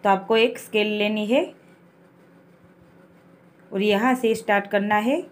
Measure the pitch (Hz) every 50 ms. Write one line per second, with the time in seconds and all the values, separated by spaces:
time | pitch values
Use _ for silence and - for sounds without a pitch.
0 | - 202 196 190 190 - 226 226 226 240 - - - - - 214 208 214 208 208
1 | 208 208 214 214 214 202 247 285 359 - - - _ - - _ - _ _ _
2 | _ _ _ _ - - _ - _ _ - _ _ - - _ - - _ -
3 | - - - - _ - - _ _ - _ _ - - - 190 208 208 202 196
4 | 226 262 254 254 - 220 226 226 - - 202 202 196 202 - 202 202 208 208 208
5 | 214 247 277 349 - -